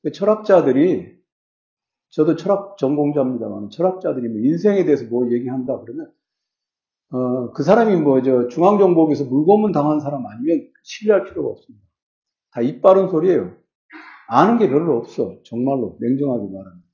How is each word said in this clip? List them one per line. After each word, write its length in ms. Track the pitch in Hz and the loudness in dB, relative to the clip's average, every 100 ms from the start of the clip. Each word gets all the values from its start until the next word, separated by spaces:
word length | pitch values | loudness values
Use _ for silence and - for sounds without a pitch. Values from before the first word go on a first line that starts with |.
그 80 | 156 | -8
철학자들이, 1040 | 147 202 214 214 185 143 131 175 123 87 _ _ _ _ _ _ _ _ _ _ | -2 0 0 4 4 4 2 2 0 -6 _ _ _ _ _ _ _ _ _ _
저도 260 | - 156 160 | -2 0 0
철학 420 | 185 196 - - | -2 -2 -4 -4
전공자입니다만, 920 | 135 147 147 147 127 123 110 101 101 | -2 0 0 0 -2 -4 -8 -10 -12
철학자들이 560 | - 180 185 170 131 117 | -2 -2 -2 -6 -4 -6
뭐 120 | 107 | -2
인생에 440 | 127 170 208 202 165 | 0 2 2 2 2
대해서 180 | 143 | 0
뭐 260 | 113 120 120 | 0 -2 0
얘기한다 500 | 120 127 131 127 120 | -2 -4 -6 -6 -8
그러면, 320 | - 139 156 _ _ _ _ _ _ _ _ _ _ | -10 -14 -16 _ _ _ _ _ _ _ _ _ _
어, 420 | 127 127 127 117 | -6 -4 -4 -6
그 100 | - | -4
사람이 340 | 147 220 220 180 | 2 4 4 2
뭐 200 | 143 131 | 2 2
저 260 | 131 127 120 | 2 0 0
중앙정보부에서 760 | 160 180 208 190 170 156 135 | 2 2 4 4 4 2 0
물고문 480 | 131 131 156 208 214 | -2 0 4 2 2
당한 260 | 151 147 151 | 0 0 -2
사람 280 | 143 143 107 | -4 -8 -10
아니면 420 | 107 147 156 - _ | -8 -4 -4 -6 _
신뢰할 420 | - - 214 196 | -20 -6 0 0
필요가 240 | - - 117 | 0 -8 -8
없습니다. 320 | - _ - _ _ _ _ _ _ _ | -10 _ -20 _ _ _ _ _ _ _
다 80 | 123 | -4
입 220 | 123 160 | -4 2
바른 260 | 190 190 185 | 4 4 2
소리예요. 480 | 165 180 151 90 - _ _ _ - - - - | 0 2 0 -2 -14 _ _ _ -20 -20 -20 -2
아는 300 | 120 190 240 | 2 4 4
게 100 | 185 | 2
별로 300 | 139 165 117 | 2 0 -2
없어. 400 | 95 - 104 90 | -4 -6 -6 -8
정말로 520 | _ 117 131 135 107 - | _ -4 -2 -2 -4 -6
냉정하게 440 | 117 131 143 120 98 | -4 -2 -2 -4 -6
말하면. 300 | 95 95 90 _ | -12 -18 -20 _